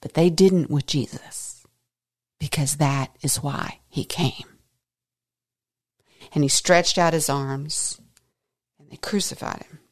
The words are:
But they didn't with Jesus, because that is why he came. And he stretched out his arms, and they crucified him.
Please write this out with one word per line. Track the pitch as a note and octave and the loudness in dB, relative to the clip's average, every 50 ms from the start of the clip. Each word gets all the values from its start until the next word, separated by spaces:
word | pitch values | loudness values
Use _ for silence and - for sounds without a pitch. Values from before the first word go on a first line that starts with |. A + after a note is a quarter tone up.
But | - G#2 - | -12 -4 0
they | - E3 F3+ | 4 4 4
didn't | E3 D#3 F#3+ F#3+ F#3 F3+ D#3 - | 6 6 6 6 6 4 2 2
with | - D3 C3+ | 0 -2 -2
Jesus, | - - D3 B2+ - - - - - - - - - - - _ _ _ _ _ _ _ _ _ _ _ _ _ _ _ _ | 0 -2 -2 -2 -4 -8 -14 -16 -14 -16 -14 -14 -14 -16 -18 _ _ _ _ _ _ _ _ _ _ _ _ _ _ _ _
because | - C#3+ - - D3 C3+ - D3 | -8 -4 -2 -2 0 -2 0 0
that | D#3 C#3 C#3 C#3 C3 - _ _ | 0 0 2 0 -4 -6 _ _
is | - C#3+ - - | -4 -4 -2 -2
why | - C#3+ C#3 - - - - - _ _ | -2 -6 -4 -4 -6 -8 -8 -14 _ _
he | _ - - | _ -8 -6
came. | - - - F3 A#2+ - - - - _ _ _ _ _ _ _ _ _ _ _ _ _ _ _ _ _ _ _ _ _ _ _ _ _ _ _ _ _ _ _ _ _ _ - - - | -6 -4 -2 -2 -2 -2 -4 -14 -18 _ _ _ _ _ _ _ _ _ _ _ _ _ _ _ _ _ _ _ _ _ _ _ _ _ _ _ _ _ _ _ _ _ _ -20 -8 0
And | D#3 D3 | 0 2
he | C3+ | 2
stretched | - - - - F3+ E3+ F3 - - - | 2 0 4 6 4 6 6 4 2 2
out | F3 E3 D#3+ | 2 2 2
his | D#3+ D3+ - | 2 0 0
arms, | C#3 C#3 C#3 C3+ C3+ C3+ C#3+ D3+ - - - - - - - _ _ _ _ _ _ _ _ _ _ _ _ _ _ _ | -2 -2 -2 -4 -6 -6 -6 -6 -6 -6 -4 -6 -6 -10 -18 _ _ _ _ _ _ _ _ _ _ _ _ _ _ _
and | D3 C#3+ | _ _
they | - | -16
crucified | - - - - G#3 F#3 - - - - - - - - _ | -12 -8 -4 -2 -2 -2 -2 -6 -8 -8 -10 -10 -10 -12 _
him. | - D#3 _ _ | -20 -20 _ _